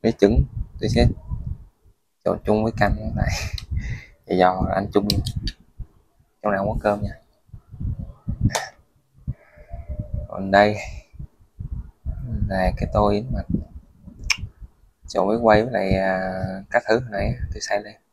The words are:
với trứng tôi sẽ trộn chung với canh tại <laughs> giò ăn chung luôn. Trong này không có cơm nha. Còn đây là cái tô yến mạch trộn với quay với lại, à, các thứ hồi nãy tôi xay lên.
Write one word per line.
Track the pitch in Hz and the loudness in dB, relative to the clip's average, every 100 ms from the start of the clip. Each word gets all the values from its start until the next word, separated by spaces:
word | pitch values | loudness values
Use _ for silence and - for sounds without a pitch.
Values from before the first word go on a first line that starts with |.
với | 113 | 0
trứng | 110 101 120 - - - - | 6 6 6 2 -2 -10 -4
tôi | 107 | 0
sẽ | 117 120 - - - - - - _ _ _ _ _ - | 4 4 2 -8 -8 -8 -10 -14 _ _ _ _ _ -4
trộn | 90 - | -4 0
chung | 107 | 0
với | 110 - | 0 0
canh | 101 - - - | 0 0 -2 -2
tại | - - - - - - - - - _ - | 0 0 -4 -8 -6 -6 -4 -8 -10 _ -4
<laughs> | 92 | 4
giò | 90 92 90 92 | 4 4 0 0
ăn | 101 | 2
chung | 104 101 | 0 2
luôn. | 98 - - - - - _ - _ _ _ _ _ | 2 0 -4 -6 -10 -20 _ -16 _ _ _ _ _
Trong | 107 | -2
này | 98 | 0
không | 101 | 0
có | 110 | 0
cơm | 107 104 | 0 0
nha. | 101 - _ _ _ - _ - - - - - - - - - - - _ _ _ _ - - - - - - - - - - - | -2 -8 _ _ _ -20 _ -8 -6 -6 -8 -12 -8 2 2 2 -6 -14 _ _ _ _ -12 -12 -14 -20 -16 -16 -10 -10 -6 -6 -6
Còn | - 95 | -8 2
đây | 98 104 104 - - - - - _ _ _ - - - _ - - 127 110 104 | 6 6 2 -8 -14 -18 -18 -18 _ _ _ -10 -10 -12 _ -8 -8 -6 -2 0
là | 95 92 90 | 2 2 2
cái | 98 | 0
tô | 107 104 | 4 4
yến | 104 123 | 2 0
mạch | 107 - - - - - _ - - - - - - - _ _ _ - | -6 -2 -4 -4 -16 -20 _ -20 -14 -6 -6 -6 -12 -20 _ _ _ -6
trộn | - 95 | -2 2
với | 113 | 4
quay | 117 107 | 6 6
với | 117 | 6
lại, | 110 95 95 | 0 0 2
à, | 95 95 95 92 95 95 98 | 2 0 -2 -4 -6 -8 0
các | - - | -2 2
thứ | 113 | 0
hồi | 127 | 0
nãy | 101 107 123 - | -4 -4 -4 -6
tôi | 107 | -8
xay | - 101 | -4 -4
lên. | 104 - _ | -6 -18 _